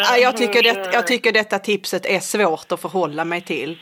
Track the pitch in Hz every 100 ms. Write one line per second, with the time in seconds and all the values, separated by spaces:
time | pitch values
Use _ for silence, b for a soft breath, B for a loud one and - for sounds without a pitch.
0 | 208 247 247 240 233 233 226 196 190 233
1 | 254 240 226 214 214 202 196 202 - 185
2 | 185 190 - 214 196 156 - 175 175 185
3 | 160 147 165 170 180 156 139 165